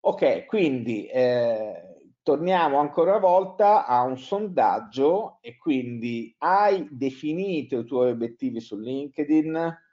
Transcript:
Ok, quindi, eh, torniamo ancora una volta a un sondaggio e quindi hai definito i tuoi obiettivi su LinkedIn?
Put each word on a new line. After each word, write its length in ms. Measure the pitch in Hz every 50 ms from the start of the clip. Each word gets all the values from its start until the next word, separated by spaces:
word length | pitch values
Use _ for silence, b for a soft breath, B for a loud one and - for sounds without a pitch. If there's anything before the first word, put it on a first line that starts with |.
Ok, 460 | - 202 190 - 175 139 117 95 -
quindi, 600 | - - 220 185 151 131 127 113 120 117 104 98
eh, 1040 | - - 127 127 123 123 123 120 117 113 107 107 107 95 82 87 92 85 - _ - _ _ _
torniamo 560 | - 143 143 165 180 190 180 165 151 139 143
ancora 320 | 147 143 - - 165 175
una 100 | 196 220
volta 640 | 196 185 175 190 190 190 - - 214 202 208 214 -
a 160 | - 123 123 123
un 160 | 131 131 131
sondaggio 1200 | 131 - 196 202 214 202 180 147 113 104 90 110 113 107 107 127 135 151 170 202 226 - - _ _
e 160 | 117 117 _
quindi 760 | _ 165 143 131 123 120 120 117 113 120 117 117 117 - _ _
hai 500 | 147 165 185 196 208 208 202 190 151 147
definito 920 | 147 123 139 135 131 - - 151 156 170 190 196 180 156 123 120 139 120
i 40 | 113
tuoi 260 | - 143 127 123 123
obiettivi 500 | 120 117 117 113 117 _ - 131 113 113
su 180 | 113 - 107 101
LinkedIn? 1000 | 107 120 131 135 143 143 _ - 151 143 156 156 151 160 160 160 165 165 165 - _ _